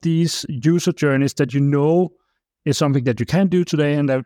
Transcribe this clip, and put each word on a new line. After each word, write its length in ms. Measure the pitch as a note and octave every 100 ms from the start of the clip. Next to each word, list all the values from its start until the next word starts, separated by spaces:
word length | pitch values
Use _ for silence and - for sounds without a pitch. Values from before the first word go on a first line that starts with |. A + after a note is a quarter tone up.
these 420 | E3+ E3 E3 - -
user 440 | C3 D3+ E3+ F3+
journeys 420 | - D3 C3+ C#3
that 200 | - C3
you 60 | C#3
know 520 | C#3+ C#3+ D3 F3 F3 - _ _ _ _
is 140 | D3+ C3
something 260 | D3 C3+
that 160 | B2+ A2+
you 60 | A#2+
can 200 | F3+ F#3+
do 160 | F3+
today 320 | F3 D#3 C#3+
and 140 | D3 C#3+
that 160 | C3